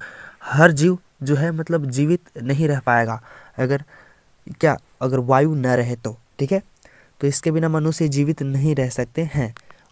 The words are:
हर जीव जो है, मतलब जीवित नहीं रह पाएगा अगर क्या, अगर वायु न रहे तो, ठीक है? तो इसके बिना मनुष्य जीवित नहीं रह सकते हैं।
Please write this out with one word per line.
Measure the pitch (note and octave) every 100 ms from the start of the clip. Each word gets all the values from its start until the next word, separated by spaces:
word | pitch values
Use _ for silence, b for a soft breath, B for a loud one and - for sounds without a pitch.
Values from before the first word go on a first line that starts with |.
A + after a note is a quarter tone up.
| B B B B
हर | - C3+ E3+
जीव | D3+ D#3+ F3+ - _
जो | C3+ C#3+
है, | E3
मतलब | E3 E3 E3+ C#3
जीवित | B2+ D3 F3 - -
नहीं | B2 C#3 D#3+
रह | C#3
पाएगा | B2+ A#2 A2+ A2+ B B B -
अगर | B2+ C#3+ D3 b b b b _ -
क्या, | - E3 C3+ - -
अगर | C3 C3
वायु | B2 C3 D3+ D#3
न | B2+
रहे | B2 A#2+ A#2+
तो, | A#2+ A2+ _ -
ठीक | C#3
है? | F#3+ - _ b b b _
तो | C#3
इसके | C#3 -
बिना | D#3 D#3+
मनुष्य | D#3 D#3 D3+ D#3+
जीवित | C#3 C#3+ D#3+
नहीं | C#3 C3+ D3 C#3+
रह | B2+
सकते | - A#2+ - D#3+
हैं। | D3 A#2+ A2+ B B B